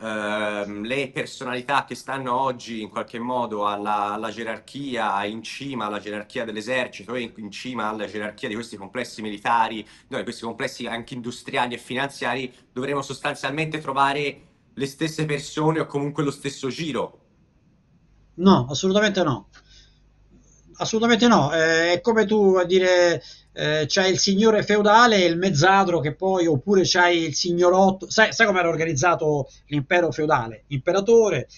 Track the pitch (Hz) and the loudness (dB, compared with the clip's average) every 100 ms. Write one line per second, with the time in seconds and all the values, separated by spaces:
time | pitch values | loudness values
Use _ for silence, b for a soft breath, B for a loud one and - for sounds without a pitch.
0 | 110 107 104 107 104 104 101 104 110 139 | -8 -6 -4 -4 -4 -4 -6 -8 -6 -6
1 | 131 156 - - 123 127 123 139 - 120 | -6 -8 -10 -10 -8 -8 -4 -4 -4 -12
2 | - 135 127 123 135 123 117 113 101 110 | -10 -8 -4 -2 -2 -4 -10 -10 -10 -10
3 | 104 117 123 123 117 104 104 104 104 104 | -10 -10 -6 -6 -4 -4 -4 -4 -2 -2
4 | 104 107 110 107 110 110 - 139 139 117 | -2 -4 -8 -8 -10 -10 -12 -12 -8 -4
5 | 107 98 104 113 110 - 139 123 104 104 | -2 -2 -4 -8 -12 -12 -10 -6 -6 -8
6 | 101 104 - 127 113 107 104 131 120 - | -8 -12 -10 -8 -8 -8 -4 -4 -4 -10
7 | 98 123 113 107 104 101 127 117 107 107 | -10 -10 -10 -12 -16 -14 -10 -6 -6 -6
8 | 98 104 107 104 123 104 117 101 95 127 | -8 -8 -10 -10 -8 -8 -10 -14 -12 -10
9 | 120 - 107 101 123 117 113 110 - b | -10 -10 -10 -6 -2 0 0 -4 -12 b
10 | b 123 98 113 113 110 139 - 117 117 | b -10 -8 -10 -10 -6 -8 -6 -8 -8
11 | 117 127 117 117 - 135 123 117 - 127 | -10 -10 -10 -12 -8 -4 -4 -6 -8 -4
12 | 139 - 127 123 120 - _ 123 135 143 | -4 -4 -6 -6 -8 -14 _ -8 -4 -4
13 | 135 135 147 139 135 147 156 156 147 143 | -6 -8 -8 -6 -6 -4 -4 -6 -6 0
14 | 139 143 143 - _ _ _ - 135 - | 0 0 -4 -8 _ _ _ -8 -8 -4
15 | 160 156 151 143 - - 156 160 143 143 | -4 -2 -4 -4 -6 0 0 0 -2 -4
16 | 143 147 143 - 143 - 135 123 160 117 | -4 -2 -4 -2 -8 -6 -8 -6 -6 -4
17 | 87 - _ _ _ _ _ _ _ _ | -6 -8 _ _ _ _ _ _ _ _
18 | _ _ _ - 190 156 123 143 190 202 | _ _ _ 2 4 6 4 -2 0 2
19 | 214 196 156 110 - b b b b b | 2 2 0 -2 -8 b b b b b
20 | _ _ _ - _ _ _ - 175 220 | _ _ _ -20 _ _ _ -8 -4 0
21 | 233 226 240 196 143 165 160 165 170 175 | 2 4 6 6 4 2 4 4 4 2
22 | 240 220 214 214 196 185 175 185 185 180 | 2 2 2 4 4 4 4 4 4 6
23 | 175 160 B B B - 151 156 151 196 | 4 2 B B B -4 -2 0 0 2
24 | 185 180 202 190 220 208 - 208 208 214 | 2 2 2 4 4 4 2 2 6 8
25 | 240 208 175 170 190 143 180 196 180 170 | 8 6 4 2 0 4 4 6 4 2
26 | 147 - 190 185 170 151 202 196 170 180 | 0 -2 -2 2 2 2 2 2 4 4
27 | 175 170 160 - 180 175 175 185 190 190 | 4 4 0 -4 -2 4 4 6 6 4
28 | - - 208 - 220 185 170 160 165 139 | -2 2 2 4 2 4 0 0 -2 2
29 | 175 165 156 147 131 b - 143 135 175 | 2 2 0 0 -4 b -6 -6 0 2
30 | 165 147 151 139 113 110 - 139 175 190 | 2 0 0 0 0 -10 -8 -6 0 0
31 | 202 233 214 147 113 | 6 6 6 0 -6